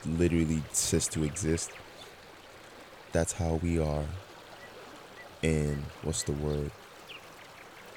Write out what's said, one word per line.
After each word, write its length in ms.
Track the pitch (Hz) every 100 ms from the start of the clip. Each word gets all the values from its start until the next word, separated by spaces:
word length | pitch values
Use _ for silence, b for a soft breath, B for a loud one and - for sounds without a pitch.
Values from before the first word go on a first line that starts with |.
literally 580 | 78 82 87 82 80 80 71
cease 360 | - - 85 -
to 160 | 80
exist. 460 | 76 73 78 82 - - - - - - - - - - - - - - -
That's 200 | 85 82
how 220 | - 82 82
we 160 | 85 82
are 260 | 76 73 76 90 - - - - - - - - - - - -
in, 400 | 80 78 73 71 73 -
what's 220 | 76 78
the 80 | -
word? 380 | 73 73 73 73 - - - - - - - - - - - -